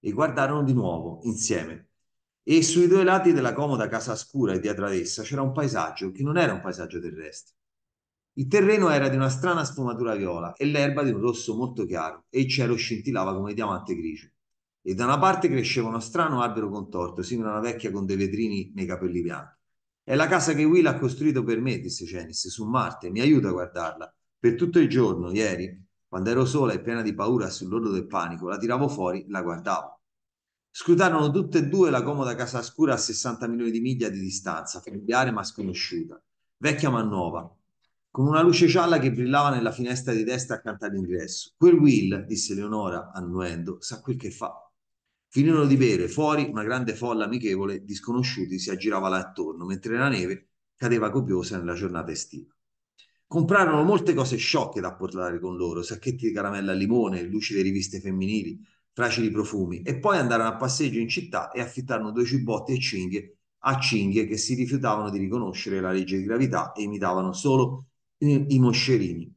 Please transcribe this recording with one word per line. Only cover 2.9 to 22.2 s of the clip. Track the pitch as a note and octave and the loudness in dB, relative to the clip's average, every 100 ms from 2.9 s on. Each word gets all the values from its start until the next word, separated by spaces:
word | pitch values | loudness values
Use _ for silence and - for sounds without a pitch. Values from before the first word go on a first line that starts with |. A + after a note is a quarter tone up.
| F#3+ | 8
lati | F#3 F#3+ F#3 | 6 6 6
della | D3+ B2 | 4 2
comoda | A2+ D3 B2+ G#2+ | 0 0 0 0
casa | A2 A2+ G#2+ | -2 -4 -8
scura | - C#3 A2 | -6 -2 0
e | F#2 | 0
dietro | G#2 G#2 G2+ | -2 -2 -2
ad | |
essa | F#2+ E2+ - | -2 -2 -6
c'era | G#2 C#3 | -6 -2
un | C3+ | -2
paesaggio | C3 C#3 G2+ D#2+ - F#2+ | 0 -2 0 -4 -4 -8
che | F#2 | -6
non | C#3 D#3+ | -2 2
era | D#3 | 2
un | F#2+ | 0
paesaggio | F#2 F2+ D#2+ F2 | -6 -8 -8 -8
terrestre. | E2+ D#2+ D#2 - - _ _ _ _ _ _ _ _ | -10 -12 -14 -16 -20 _ _ _ _ _ _ _ _
Il | - C3+ | -8 2
terreno | G3+ F#3+ G#3+ F3+ | 4 6 6 6
era | D3 C3+ | 4 4
di | C3 | 2
una | C3+ | 2
strana | C3 E3+ E3+ | 2 0 0
sfumatura | C#3+ - B2 A2+ A#2+ | -2 -4 -4 -2 -2
viola | G#2 F#2+ E2+ E2+ | -2 -2 -4 -8
e | - | -2
l'erba | C#3 D3 C#3+ C#3 | 0 2 2 2
di | C#3 | 0
un | G#2 | 0
rosso | A#2 A#2 - | 0 -2 -4
molto | A2 B2+ B2 | -4 -4 -4
chiaro | F2+ F2 D#2+ - _ | -4 -4 -6 -10 _
e | C3 | -2
il | C3 | 0
cielo | C3 B2 | 0 0
scintillava | A2+ - A2 G2+ F2+ F#2+ | 0 -2 -4 -4 -2 -2
come | F#2+ G2+ | -2 -4
diamante | G#2 G#2+ F2+ - | -4 -4 -4 -4
grigio. | - E2 D#2 - _ _ _ _ _ | -6 -6 -10 -16 _ _ _ _ _
E | - | -6
da | F#3 | -2
una | B2 C#3+ | 0 4
parte | F3+ F#3 F3 | 4 4 2
cresceva | C3+ A2+ C3 A2+ | 2 0 -2 -2
uno | A2+ | -4
strano | A2 E3+ D#3+ C3 | -4 -2 0 0
albero | A#2+ A2 G#2 | -2 -2 -4
contorto, | G#2 F#2+ F2+ F2 F2 | -6 -8 -6 -6 -6
simile | F2+ A#2+ A2 | -6 -4 -4
a | |
una | G#2+ | -2
vecchia | A#2 A#2 A2 | -4 -4 -6
con | G2 G2 | -4 -2
dei | F#2+ | -2
vetrini | G2 G2+ A2+ G2+ F#2+ | -2 0 -2 -2 -6
nei | G2 F2+ | -6 -6
capelli | F2+ F#2+ F2 | -4 -2 -2
bianchi. | E2+ C#2+ D2 _ _ _ _ _ | -4 -6 -12 _ _ _ _ _
"È | - | -2
la | C#3 D#3 | 2 4
casa | F3+ D3 | 2 2
che | D3 | 4
Will | D#3 F3 D#3 | 6 6 4
ha | C3 | 2
costruito | C3 C3 D3+ C3+ | -2 0 0 0
per | A#2 A2+ | 0 0
me", | C3 G2+ | 0 -4
disse | F2+ - | -6 -10
Janice, | E2+ F#2 | -10 -10